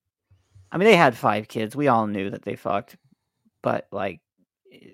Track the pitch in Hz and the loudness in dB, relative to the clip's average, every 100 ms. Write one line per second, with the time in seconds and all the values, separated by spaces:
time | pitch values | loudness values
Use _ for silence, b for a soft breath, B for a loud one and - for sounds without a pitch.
0 | _ _ _ _ _ _ - 160 208 185 | _ _ _ _ _ _ -10 0 4 6
1 | 151 113 127 104 107 120 110 131 143 117 | 6 2 -2 -2 -4 -8 -8 -2 0 2
2 | 107 104 98 - - - 98 98 - - | 0 -4 -6 -8 -10 -10 -6 -6 -6 -20
3 | _ _ _ _ _ _ 127 117 - 101 | _ _ _ _ _ _ -6 -6 -8 -10
4 | 98 82 _ _ _ _ _ - - | -8 -10 _ _ _ _ _ -20 -20